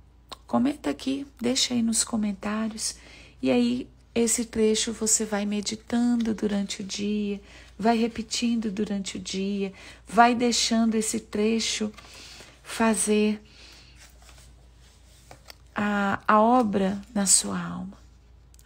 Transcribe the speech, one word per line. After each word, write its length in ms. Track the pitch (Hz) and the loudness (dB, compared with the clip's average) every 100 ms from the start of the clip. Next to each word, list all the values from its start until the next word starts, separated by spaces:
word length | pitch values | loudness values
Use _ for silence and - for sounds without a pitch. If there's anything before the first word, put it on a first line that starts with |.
| - - - - - | -20 -20 -20 -20 -4
comenta 420 | 233 262 302 285 | 0 0 0 -6
aqui, 380 | 277 262 277 277 - | -4 -4 -6 -8 -4
deixa 360 | 233 262 - 247 | -2 0 0 0
aí 80 | |
nos 200 | 226 220 | 0 0
comentários. 920 | - 226 208 190 208 214 220 220 - - - - - - | -2 -2 -2 -4 -6 -4 -6 -6 -8 -8 -20 -20 -20 -4
E 120 | 262 | 0
aí, 360 | 247 240 247 - - - 233 | 2 2 0 -6 -16 -6 0
esse 300 | 233 240 226 | 0 0 -2
trecho 460 | 226 220 220 233 | 2 2 2 -2
você 320 | 214 220 - | -2 0 0
vai 220 | 208 202 208 | 0 -2 -2
meditando 880 | 208 196 220 - 240 240 240 226 | -4 -4 -8 -4 0 2 2 0
durante 480 | 202 208 202 202 - | 0 0 0 -4 -6
o 20 | |
dia, 560 | 190 202 202 208 202 202 - - - - | -8 -4 -2 -2 -2 -4 -10 -20 -20 -2
vai 180 | 220 233 | 2 2
repetindo 760 | 233 226 220 - 240 233 220 | 0 -2 -6 -2 0 0 -2
durante 460 | 196 208 202 190 214 | -2 -2 -2 -6 -10
o 20 | |
dia, 520 | 185 190 196 202 196 - - - - | -8 -4 -2 -2 -4 -6 -20 -20 -2
vai 260 | 208 240 | 6 6
deixando 640 | 233 240 226 - 226 226 220 | 6 2 2 2 2 2 2
esse 240 | 214 220 | -2 -4
trecho 760 | - 208 214 226 - - 214 - - - - - - - | -6 -2 0 0 -2 -4 -6 -8 -20 -20 -20 -20 -20 -20
fazer 760 | - - 226 214 208 214 214 214 - - - - - - - - - - - - - - - - - - - - - - - - | -12 0 2 2 2 4 2 0 -8 -20 -20 -20 -20 -20 -20 -20 -20 -20 -20 -20 -20 -20 -20 -20 -20 -20 -20 -20 -20 -20 -10 -4
a, 460 | 208 202 196 - - | 0 0 0 0 4
a 140 | 214 | 4
obra 600 | 226 254 214 196 190 202 - | 6 4 2 0 0 -2 -6
na 120 | 202 196 | -2 2
sua 360 | - 202 185 | 2 2 -6
alma. 360 | 170 180 185 - - - - - - - | -6 -8 -10 -14 -20 -20 -20 -20 -20 -20